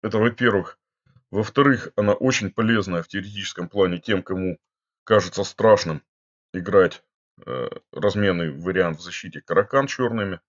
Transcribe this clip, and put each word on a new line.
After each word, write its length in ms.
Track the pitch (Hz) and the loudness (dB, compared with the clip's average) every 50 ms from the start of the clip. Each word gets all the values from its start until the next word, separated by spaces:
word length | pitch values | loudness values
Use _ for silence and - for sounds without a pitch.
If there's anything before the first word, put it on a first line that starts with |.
Это, 160 | - 110 104 110 | -6 -2 0 2
во-первых. 600 | 107 120 113 - 123 120 104 98 85 - - _ _ _ _ _ _ _ _ _ _ _ | 2 2 0 2 2 2 4 2 0 -2 -14 _ _ _ _ _ _ _ _ _ _ _
Во-вторых, 600 | - 101 110 - - 139 143 139 131 117 - 80 _ | -4 -4 -4 0 2 4 4 4 4 2 -2 -6 _
она 200 | - 104 101 104 | 0 2 2 2
очень 360 | - - 131 123 - 104 95 | 2 2 0 0 0 -4 -4
полезная 520 | - - 113 110 117 107 95 95 90 85 | -4 -2 0 2 2 0 0 -2 -4 -6
в 60 | 82 - | -6 -6
теоретическом 600 | - 101 95 104 104 101 95 - - - 90 87 | -10 -10 -10 -10 -12 -10 -12 -10 -8 -10 -10 -6
плане 320 | - 101 95 90 90 87 | 0 2 2 2 2 -4
тем, 220 | _ - 104 95 | _ -2 -2 -2
кому 360 | 90 - 95 92 92 92 85 - _ _ _ _ _ _ _ _ _ | -2 -4 -6 -4 -4 -4 -6 -6 _ _ _ _ _ _ _ _ _
кажется 400 | - 110 104 92 90 - - 85 | 2 2 2 2 0 -4 -6 -6
страшным 580 | - - - - 110 107 98 - 85 80 71 _ _ _ _ _ _ _ _ _ _ - | -6 -4 2 6 6 6 6 4 -4 -8 -8 _ _ _ _ _ _ _ _ _ _ -10
играть, 500 | 95 87 90 95 98 92 85 - - _ _ _ _ _ _ _ _ - | -8 -6 2 4 6 4 4 2 -6 _ _ _ _ _ _ _ _ -14
э, 220 | - 62 64 62 - - - _ _ | -10 -8 -8 -8 -8 -10 -14 _ _
разменный 580 | - - - 104 98 104 104 98 90 85 85 80 | -12 -2 -2 -2 0 0 0 0 0 0 -2 -4
вариант 480 | 69 71 82 92 92 92 92 85 80 76 | -6 -6 -6 -2 0 0 0 0 -2 -8
в 40 | |
защите 380 | - 90 - - - 87 80 78 | -12 -14 -14 -14 -14 -14 -16 -16
каракан 440 | _ - 101 95 101 - - 139 139 | _ -2 0 0 0 2 0 0 0
черными. 540 | 139 - - 127 117 117 113 101 98 92 82 _ | 0 -4 -4 -2 -2 -2 -2 -4 -4 -6 -10 _